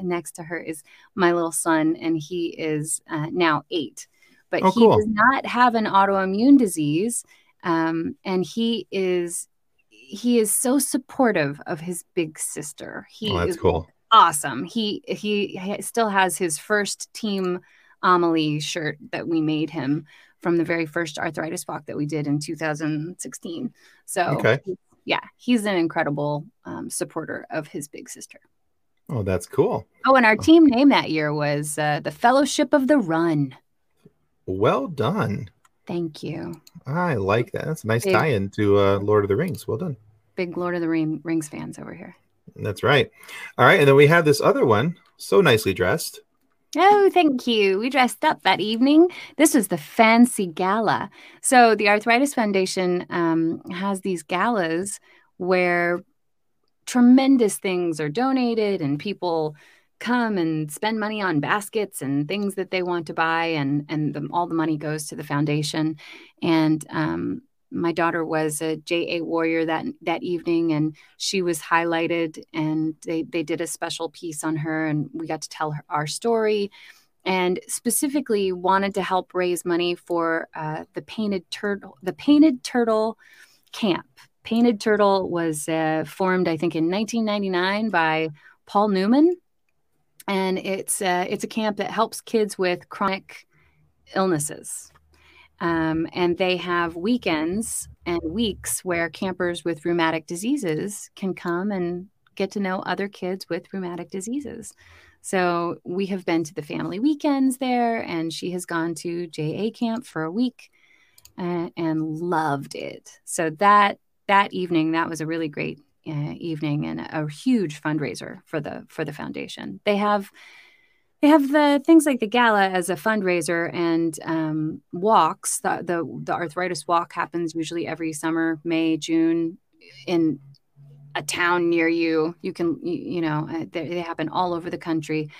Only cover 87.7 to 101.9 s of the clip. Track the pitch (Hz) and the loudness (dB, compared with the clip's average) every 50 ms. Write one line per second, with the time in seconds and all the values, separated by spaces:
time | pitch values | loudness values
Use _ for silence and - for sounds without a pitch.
87.7 | 196 208 220 220 190 170 165 160 156 160 160 160 151 - _ - - _ _ - | 0 -2 -2 0 0 2 2 2 2 0 -2 -2 -6 -10 _ -20 -20 _ _ -4
88.7 | - 202 208 214 196 185 190 202 240 277 311 349 359 359 _ _ _ _ _ _ | 0 0 2 2 2 2 2 4 4 6 6 4 4 0 _ _ _ _ _ _
89.7 | _ _ _ _ _ _ _ _ _ - - - 202 190 190 190 185 185 - - | _ _ _ _ _ _ _ _ _ -14 -8 -4 -2 -2 0 0 -2 -2 -4 -4
90.7 | 190 196 - - - - 208 185 180 180 180 - 214 202 - 202 - - 220 214 | -6 -6 -4 -6 -6 -2 0 0 0 0 0 -2 -4 -6 -6 -6 -4 -2 -2 -2
91.7 | 208 208 196 - 180 190 220 226 - - - - - 226 214 202 - - 190 180 | -2 -2 -4 -4 -2 -2 -2 -2 -2 -8 -8 -2 0 0 0 0 -2 -2 0 0
92.7 | 175 175 - - - - 208 190 190 190 - - - - - _ _ _ _ _ | 0 -2 -6 -12 -8 -4 -2 -2 -2 -4 -8 -14 -20 -20 -20 _ _ _ _ _
93.7 | _ _ _ _ _ _ _ _ - 185 190 190 175 151 147 151 - - - - | _ _ _ _ _ _ _ _ -2 0 0 2 0 0 -2 -4 -8 -12 -14 -14
94.7 | - - - - _ _ _ _ _ _ _ _ _ - - _ _ _ 202 170 | -14 -14 -16 -18 _ _ _ _ _ _ _ _ _ -20 -20 _ _ _ -4 -2
95.7 | 165 165 160 160 160 165 165 - - - 180 175 175 170 190 180 180 180 175 180 | 0 0 0 0 0 -2 -4 -4 -2 0 0 0 2 2 0 0 0 -2 -2 -2
96.7 | 175 175 170 170 165 175 170 214 247 247 - 196 165 151 156 165 180 208 226 - | -2 0 -2 -2 -4 -4 -2 0 0 0 0 -2 -2 0 -2 -2 -4 -4 -6 -6
97.7 | - - - - - - _ 170 175 170 165 160 160 214 240 214 185 - - - | -8 -8 -10 -12 -16 -12 _ -4 -4 -4 -4 -4 -4 -2 -2 -2 -4 -6 -8 -8
98.7 | - - - 185 175 170 170 165 156 - - 190 180 - 185 175 175 175 - 175 | -8 -6 -4 -4 -2 -2 -2 -4 -4 -6 -6 -6 -4 -2 -2 -2 -2 -4 -4 -4
99.7 | 170 156 - 180 170 170 165 160 160 160 160 - 175 170 196 233 285 294 233 175 | -6 -4 -2 -2 0 2 2 2 0 -2 -4 -8 -8 -6 -4 -2 -2 -2 -2 -2
100.7 | 156 156 - 202 202 - - - _ - - 185 175 - - 180 170 170 190 208 | -2 -2 -4 -6 -8 -10 -14 -18 _ -8 -6 -6 -6 -4 -4 -4 -4 -2 -2 -4
101.7 | 208 185 175 175 | -4 -4 -4 -4